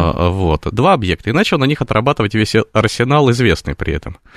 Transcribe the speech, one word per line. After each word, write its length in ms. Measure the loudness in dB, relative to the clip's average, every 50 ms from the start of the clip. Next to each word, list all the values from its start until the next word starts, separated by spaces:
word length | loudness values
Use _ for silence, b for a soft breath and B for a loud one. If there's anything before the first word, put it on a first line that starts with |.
| 2 0 0
А, 140 | 0 0 0
вот, 320 | 0 0 0 0 0 0 -2 -4
два 220 | -2 0 2 2 2
объекта. 360 | 2 0 -2 -4 -2 -4 -2
И 40 | 0
начал 260 | 0 0 0 0 0
на 60 | 0
них 140 | 0 0 -2
отрабатывать 540 | -2 -2 0 0 0 0 0 0 -2 0 0
весь 220 | 0 0 2 2 0 0 0 0
арсенал, 560 | 0 0 0 0 -2 0 2 2 4 4 2
известный 460 | 2 2 2 2 0 0 -2 -6 -8
при 180 | -6 -4 -4 -4
этом. 240 | -6 -6 -10 -14 -16 B B B